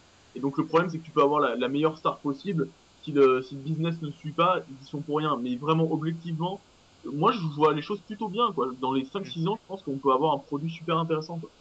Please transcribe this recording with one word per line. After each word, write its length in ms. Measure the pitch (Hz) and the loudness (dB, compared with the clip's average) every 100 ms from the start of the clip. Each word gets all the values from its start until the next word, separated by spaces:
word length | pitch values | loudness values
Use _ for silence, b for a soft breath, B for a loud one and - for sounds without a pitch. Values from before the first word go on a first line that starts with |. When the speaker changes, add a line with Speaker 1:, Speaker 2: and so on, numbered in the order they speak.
| _ _ _ - | _ _ _ -6
Speaker 1:
Et 20 | |
donc 180 | 135 139 | -4 -2
le 100 | - | 2
problème, 220 | 160 180 | 2 2
c'est 100 | 165 | -2
que 60 | - | -2
tu 60 | |
peux 120 | 147 | 2
avoir 180 | 143 147 | 4 4
la, 160 | 139 117 | 2 2
la 100 | 123 | 0
meilleure 320 | 139 156 156 | 2 0 0
star 200 | 165 - | -4 -2
possible, 500 | 147 135 185 170 - - _ _ | -4 -4 -2 -2 -2 -6 _ _
si 80 | - | -2
le, 320 | 143 135 127 | 6 6 6
si 140 | 131 139 | 0 -8
le 40 | |
business 400 | 135 156 165 165 | -4 -2 -2 -4
ne 100 | 156 | -6
suit 180 | 139 156 | -8 -6
pas, 300 | 147 170 185 - | 0 2 2 -2
ils 160 | 135 - | -14 -10
y 20 | |
sont 120 | 147 | -10
pour 180 | 139 147 | -4 -2
rien. 180 | 156 135 | 0 -2
Mais 140 | 123 123 | -2 -2
vraiment, 340 | 147 160 160 | 2 2 2
objectivement, 720 | 156 156 165 170 160 170 196 - _ _ _ - | 0 -2 -4 -6 -4 -4 -6 -12 _ _ _ -8
moi, 200 | 139 196 | 2 2
je 80 | 247 160 147 | 2 -2 2
vois 180 | 151 151 | 4 4
les 80 | |
choses 160 | - 202 - | -2 -8 -8
plutôt 220 | 208 220 | -8 -6
bien, 240 | 190 240 170 | 0 0 0
quoi. 160 | 131 127 | -4 -2
Dans 120 | 131 | -2
les 120 | 135 135 | -2 -2
cinq, 180 | 196 | -6
Speaker 2:
Mm. 80 | 135 | -8
Speaker 1:
six 180 | 143 165 | -4 -2
ans, 100 | 214 | -4
je 60 | - | -6
pense 160 | 190 | -10
qu'on 160 | - 135 | -8 -2
peut 140 | 135 | 2
avoir 200 | 131 156 | 4 4
un 60 | 139 | 0
produit 320 | - 143 160 | -2 -6 -4
super 260 | 165 160 165 | -6 -2 -2
intéressant, 420 | 165 156 156 170 | 0 -2 -4 -10
quoi. 120 | 160 - | -12 -18